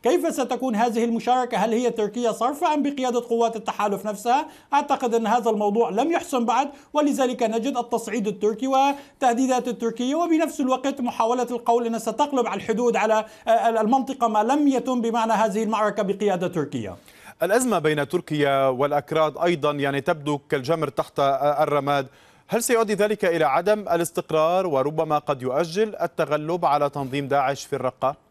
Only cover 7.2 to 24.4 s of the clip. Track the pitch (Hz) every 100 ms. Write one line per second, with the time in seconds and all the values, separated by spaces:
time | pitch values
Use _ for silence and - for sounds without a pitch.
7.2 | 254 254 233 226 240 247 240 233 220 226
8.2 | 208 208 208 214 262 269 277 277 - _
9.2 | 262 233 262 254 240 233 233 226 247 302
10.2 | 339 320 320 - 262 254 269 - 240 -
11.2 | 226 247 240 240 233 233 233 226 226 220
12.2 | 294 269 226 196 - 220 240 220 214 214
13.2 | 214 - - 226 214 226 220 269 262 262
14.2 | 233 214 214 294 294 262 247 247 226 233
15.2 | 226 208 220 196 214 214 214 208 196 196
16.2 | 208 185 175 170 143 131 101 90 - -
17.2 | - - 175 226 254 190 156 151 139 180
18.2 | - 151 143 135 135 127 143 143 - 160
19.2 | 156 135 175 170 147 147 139 139 139 165
20.2 | 143 143 _ 143 127 165 147 - 156 -
21.2 | 139 135 147 143 151 143 139 143 135 -
22.2 | - _ _ 214 233 226 220 202 208 214
23.2 | 190 165 151 139 175 214 185 170 170 -
24.2 | - 156